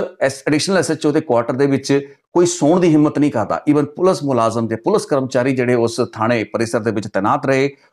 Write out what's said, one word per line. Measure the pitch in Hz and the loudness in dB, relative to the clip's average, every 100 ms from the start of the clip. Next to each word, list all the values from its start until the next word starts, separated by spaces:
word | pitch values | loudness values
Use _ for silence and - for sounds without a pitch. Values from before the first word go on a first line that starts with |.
| - - | 0 -2
ਐਸ-, | 135 - 156 | -4 -2 -2
ਐਡੀਸ਼ਨਲ | 147 170 190 | -2 0 -2
ਐਸ | 151 | 0
ਐਚ | 151 151 | -2 0
ਓ | |
ਦੇ | 151 | 0
ਕੁਆਟਰ | 156 120 120 | 0 0 0
ਦੇ | 127 139 | 0 0
ਵਿੱਚ | 135 135 139 143 - _ | 0 0 -2 -2 -18 _
ਕੋਈ | 175 175 | 0 0
ਸੌਣ | - 147 180 | 2 2 4
ਦੀ | 175 | 4
ਹਿੰਮਤ | 151 151 143 | 4 2 2
ਨਹੀਂ | 147 | 0
ਕਰਦਾ। | 120 90 85 151 | 0 -2 -2 0
Even | 147 147 | 0 0
ਪੁਲਿਸ | - 185 180 | 0 0 0
ਮੁਲਾਜ਼ਮ | 143 120 113 117 113 | -2 0 0 0 -4
ਤੇ | 110 | -4
ਪੁਲਿਸ | 175 202 202 | 0 -2 0
ਕਰਮਚਾਰੀ | 139 131 127 135 127 | -2 0 -2 0 0
ਜਿਹੜੇ | 123 | 2
ਉਸ | 123 117 127 117 | 2 0 -2 -4
ਥਾਣੇ | 110 113 120 | -2 -2 -2
ਪਰਿਸਰ | 101 107 113 120 | -4 -4 -2 -2
ਦੇ | 110 | -2
ਵਿੱਚ | 107 104 | -4 -4
ਤੈਨਾਤ | 98 104 139 135 | -4 0 -2 0
ਰਹੇ, | 131 139 - _ | 0 0 -6 _